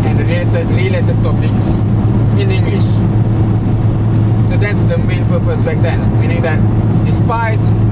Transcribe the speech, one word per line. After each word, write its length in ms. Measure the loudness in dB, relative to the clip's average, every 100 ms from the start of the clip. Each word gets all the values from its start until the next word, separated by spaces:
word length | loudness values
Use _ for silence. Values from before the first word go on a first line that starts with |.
| 0
and 140 | 0
related, 480 | 0 0 0 0 0 0
related 400 | 0 0 0 0
topics 440 | 0 0 0 0 0 0 0 0 0 0 0 0
in 140 | 0
English. 320 | 0 0 0 0 0 0 0 0 0 0 0 0 0 0 0 0 0 0 0 0
So 80 | 0
that's 260 | 0 0
the 140 | 0 0
main 280 | 0 0 0
purpose 360 | 0 0 0
back 160 | -2 0
then, 180 | 0 0 0 0
meaning 220 | 0 0
that 180 | 0 0 0 0 0 0 0
despite 560 | 0 0 0 -2 -2 0 0 0